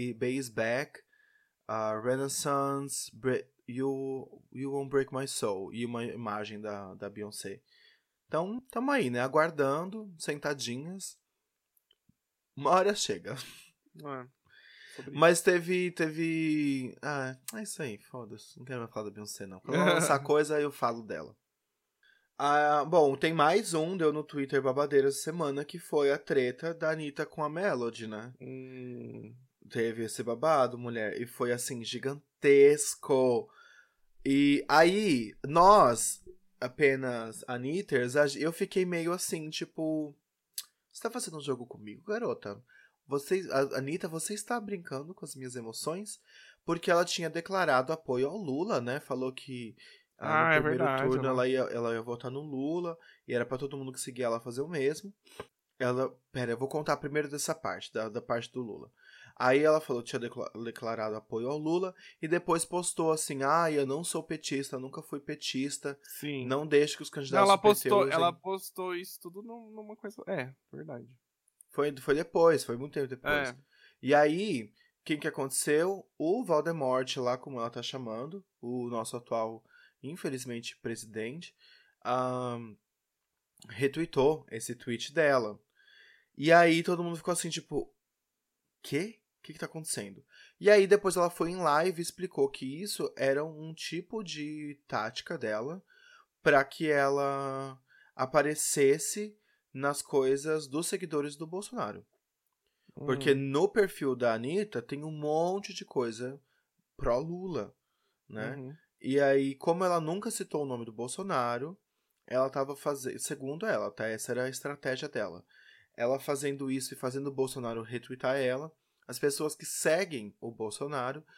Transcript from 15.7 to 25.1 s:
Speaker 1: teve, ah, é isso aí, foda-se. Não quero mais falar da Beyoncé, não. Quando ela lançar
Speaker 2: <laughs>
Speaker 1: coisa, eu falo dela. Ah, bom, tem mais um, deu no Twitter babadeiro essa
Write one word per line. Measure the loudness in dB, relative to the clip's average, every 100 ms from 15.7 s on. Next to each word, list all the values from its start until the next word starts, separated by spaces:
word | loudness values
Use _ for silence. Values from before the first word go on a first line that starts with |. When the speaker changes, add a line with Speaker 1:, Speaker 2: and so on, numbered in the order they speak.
| 0 0
Speaker 1:
teve, | 0 -2 0 -2 0 0 2 0 0 -4 -8
ah, | -6 -4 -6 -8 -12
é | -10
isso | -10 -8
aí, | -8 -8
foda-se. | -12 -14 -14 -16 -18 -18
Não |
quero | -10 -8
mais | -6
falar | -8 -8
da |
Beyoncé, | -10 -12 -12 -12
não. | -12
Quando | -2
ela | 2 4
lançar | 4 4 2
Speaker 2:
<laughs> |
Speaker 1:
coisa, | 4 2 4 0
eu | -2
falo | -2 -2 -4
dela. | -8 -10 -12 -18 _ _ _ _ _ _ _ _ _ -2
Ah, | 4 6 6 4
bom, | 6 6 6
tem | 4 2
mais | 6 6 6 2
um, | 0 0 2
deu | 2
no | 2
Twitter | -4 -4 0 2
babadeiro | 2 2 4 6
essa | 4